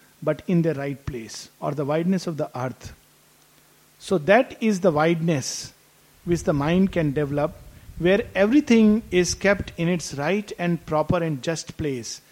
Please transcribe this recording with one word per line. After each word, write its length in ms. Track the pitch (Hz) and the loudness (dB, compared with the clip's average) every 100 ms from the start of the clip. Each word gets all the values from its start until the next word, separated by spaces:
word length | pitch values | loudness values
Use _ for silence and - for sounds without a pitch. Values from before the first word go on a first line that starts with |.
| _ _ | _ _
but 200 | 151 151 - | -4 -4 0
in 160 | 175 | 2
their 120 | 165 | 2
right 300 | 135 143 135 | -2 -6 -8
place, 440 | - 127 110 - - _ | -8 -10 -12 -16 -18 _
or 120 | 151 | -6
the 120 | 143 | -4
wideness 420 | 139 156 170 190 175 | -2 0 0 -2 -2
of 100 | 151 | -6
the 140 | 147 127 | -6 -6
earth. 380 | 127 - - - _ _ _ _ _ _ _ _ _ _ | -8 -8 -16 -20 _ _ _ _ _ _ _ _ _ _
So 200 | - 185 | -4 -2
that 440 | 143 220 262 - | 4 4 4 -2
is 180 | 226 196 | -2 2
the 100 | 185 | 2
wideness 800 | 147 160 175 165 147 - - - _ _ _ _ _ | 2 2 2 0 -2 -2 -10 -12 _ _ _ _ _
which 200 | - 170 | -2 0
the 80 | - | 0
mind 400 | 147 143 180 190 | 0 2 4 2
can 200 | 175 151 | 2 0
develop, 440 | 139 143 143 156 - - - - - | 0 -2 -2 -2 -4 -20 -20 -20 -2
where 240 | 170 202 240 | 2 2 2
everything 680 | 185 202 285 294 226 214 214 - | 0 4 4 6 6 6 4 2
is 240 | 180 175 | 0 0
kept 380 | - 196 202 - - | 0 0 0 -2 -4
in 120 | 170 | -2
its 260 | 175 - | -2 -4
right 380 | 139 147 202 208 - | -6 -2 -2 -4 -6
and 260 | 175 170 - | -2 -4 -2
proper 320 | 156 151 180 | -2 0 0
and 240 | 165 139 | 0 -4
just 340 | 143 160 - - | -4 -6 -8 -6
place, 440 | 151 127 113 - _ | -6 -4 -8 -14 _